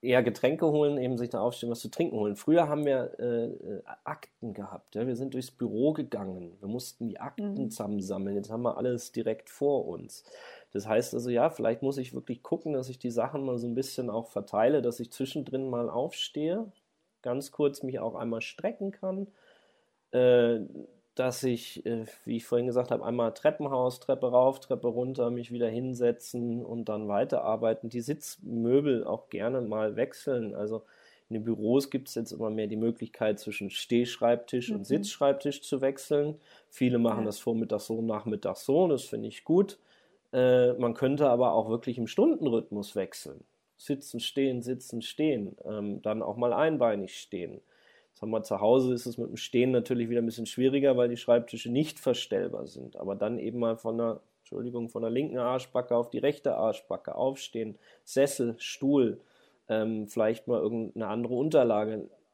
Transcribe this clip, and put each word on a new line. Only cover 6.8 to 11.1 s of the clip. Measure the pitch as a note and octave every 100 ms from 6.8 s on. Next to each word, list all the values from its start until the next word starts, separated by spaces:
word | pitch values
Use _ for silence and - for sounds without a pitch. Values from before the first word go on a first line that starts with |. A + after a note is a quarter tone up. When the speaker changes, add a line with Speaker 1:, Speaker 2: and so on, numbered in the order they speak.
| B2 - A#2
Speaker 1:
die | F#2+
Akten | C#3 - G3+
Speaker 2:
Mhm. | G3+ A2+
Speaker 1:
zusammensammeln. | - G#2 G#2 F#2+ F#2+ G2 G2+
Jetzt | G2+
haben | A2+
wir | A#2+ -
alles | B2 B2 -
direkt | - A2+ A2+ -
vor | - C#3 C#3 -
uns. | F2 F2 - - - - - _
Das | G2+ G#2
heißt | A2 B2